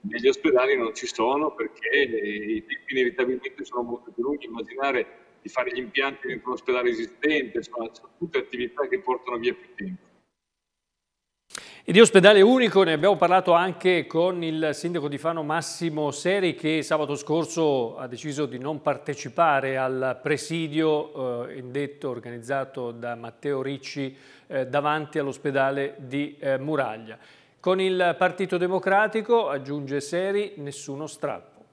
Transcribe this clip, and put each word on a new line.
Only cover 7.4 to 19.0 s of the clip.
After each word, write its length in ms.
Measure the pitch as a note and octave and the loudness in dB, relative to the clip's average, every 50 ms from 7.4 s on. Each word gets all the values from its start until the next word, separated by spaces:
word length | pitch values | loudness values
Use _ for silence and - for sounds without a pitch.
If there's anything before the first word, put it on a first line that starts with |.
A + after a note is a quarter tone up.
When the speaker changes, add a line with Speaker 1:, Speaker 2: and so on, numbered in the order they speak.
| C3 A2 G#2 A#2+ | 0 -2 -6 -6
Speaker 1:
insomma, 320 | A2 - - A#2+ A2+ A2+ - | -6 -6 -10 -8 -8 -10 -10
sono 180 | - - - _ | -16 -20 -20 _
tutte 220 | _ F3 E3+ - C3+ | _ -10 -2 -2 -2
attività 480 | A#2+ - - A#2+ B2 A#2 - - C#3+ C3 | -2 -2 -6 -6 -6 -6 -2 -4 -2 -2
che 120 | B2+ B2+ | -2 -4
portano 360 | - B2+ B2+ B2 - B2 B2 | -2 -2 -4 -4 -4 -6 -6
via 160 | A#2 A#2 B2 A#2+ | -2 -2 -2 -2
più 160 | - - - - | -2 -10 -20 -14
tempo. 300 | - - F#3+ F#3 - _ _ _ _ _ _ _ _ _ _ _ _ _ _ _ _ _ _ _ _ _ _ _ _ _ _ _ _ _ _ - - - - - - - - | -10 -10 -10 -10 -12 _ _ _ _ _ _ _ _ _ _ _ _ _ _ _ _ _ _ _ _ _ _ _ _ _ _ _ _ _ _ -16 -16 -16 -16 -20 -16 -4 4
Speaker 2:
E 40 | F3 | 10
di 80 | G3 | 10
ospedale 400 | A#3 - - G3 F3 G3+ G#3+ G3+ | 10 10 10 10 10 10 10 12
unico 420 | F#3+ G#3+ B3+ C4 B3 G#3+ E3+ F#3+ F#3+ | 10 8 8 6 4 4 6 4 4
ne 100 | E3 D#3+ | 6 4
abbiamo 240 | D3+ D#3 G3 G3+ | 4 4 4 4
parlato 360 | D#3 - E3+ F3+ F#3+ F#3 F#3 E3+ | 6 4 4 4 4 6 6 4
anche 560 | E3+ F3 F#3 E3+ - - F#3 F#3 E3+ C#3 - | 4 4 2 -2 0 2 2 2 2 0 0
con 340 | - D#3+ E3+ F#3 F#3 F3 E3+ | 0 0 2 2 0 -2 -4
il 280 | D#3+ D#3 D#3 D#3 D#3 C#3+ | -4 -2 -2 -2 -2 -2
sindaco 340 | C#3+ - E3+ F3 E3+ C#3+ | -4 -6 -4 -4 -4 -4
di 120 | D3 C#3+ C3+ | -4 -6 -4
Fano 260 | C#3 E3 E3 E3 D#3 | -4 -4 -4 -4 -4
Massimo 680 | D3 D#3 E3+ D#3 - - - E3+ E3 D3+ D3+ D3+ C#3+ | -2 -2 -2 -2 -4 -8 -4 -4 -4 -2 -2 -2 -2
Seri, 460 | C3+ C#3+ - F3+ F#3+ G3+ F#3+ F3 D3 | -4 -2 -2 0 0 2 0 0 -2
che 260 | - - D3+ D#3+ D#3+ C#3+ | -2 -2 0 0 0 0
sabato 320 | - D#3+ D#3 D3+ C3+ D3 | 0 0 0 0 -2 -4
scorso 840 | C#3 - - D3+ E3 D#3+ - - E3+ D#3+ D3+ C#3 C3 A#2+ A2+ - | -8 -2 0 0 0 0 0 0 0 2 2 4 2 0 -2 -6
ha 120 | - C#3 B2 | -10 -12 -12
deciso 380 | B2 A#2 - D#3 C#3+ C3+ D3+ | -12 -10 -8 -8 -4 -4 -4
di 120 | C3 B2 B2+ | -4 -4 -8
non 240 | B2+ C#3+ D#3 D3 - | -6 -6 -6 -4 -2
partecipare 920 | D3+ C#3 - | -2 -2 -2